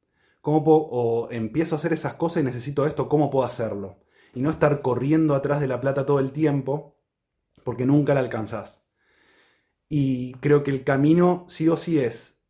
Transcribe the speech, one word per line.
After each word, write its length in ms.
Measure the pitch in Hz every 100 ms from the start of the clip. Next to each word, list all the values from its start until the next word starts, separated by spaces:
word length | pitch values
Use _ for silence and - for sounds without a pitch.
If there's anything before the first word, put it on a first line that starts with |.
| _ _ _ _
¿Cómo 240 | - 156
puedo, 140 | 151 156
o 520 | 156 123 117 117 117
empiezo 440 | 120 110 127 170
a 40 | 151
hacer 140 | 165
esas 220 | 165 143
cosas 280 | - 170 170
y 40 | 135
necesito 400 | 120 139 143 143
esto, 220 | 147 127
¿cómo 220 | 147 143
puedo 160 | 135 120
hacerlo?". 520 | - 110 101 95 - _ _ _
Y 80 | 123
no 80 | 139
estar 320 | 156 151 143
corriendo 520 | 131 120 135 156 156
atrás 260 | 139 139 147
de 60 | 139
la 120 | 123
plata 260 | 135 135 135
todo 120 | 143
el 120 | 135
tiempo, 680 | 147 156 143 131 147 - _ _ _ _ _ _ _
porque 220 | - 120 127
nunca 280 | 147 139
la 60 | 139
alcanzás. 600 | 123 117 104 110 98 _ _ _ _ _ _ _ _ _ _ _ _
Y 460 | 151 135 127 127
creo 300 | 123 147 147
que 60 | 143
el 140 | 135
camino 600 | 131 135 147 170 180 180 -
sí 200 | - 156
o 80 | 165
sí 220 | - 156
es 380 | 120 - - _ _